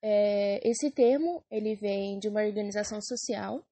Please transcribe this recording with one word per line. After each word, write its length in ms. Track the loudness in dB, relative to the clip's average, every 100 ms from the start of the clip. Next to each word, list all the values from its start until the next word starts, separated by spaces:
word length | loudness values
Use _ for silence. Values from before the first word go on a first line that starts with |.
É, 640 | 2 4 4 4 2 2 0
esse 240 | 0 -2
termo, 540 | 4 6 6 2 -4 _
ele 240 | -4 -2
vem 440 | -2 -2 -2 -2 -4
de 100 | -2
uma 140 | 0
organização 580 | 0 -2 -4 -4 -6 -8
social. 640 | -8 -8 -4 -6 -4 -8 -12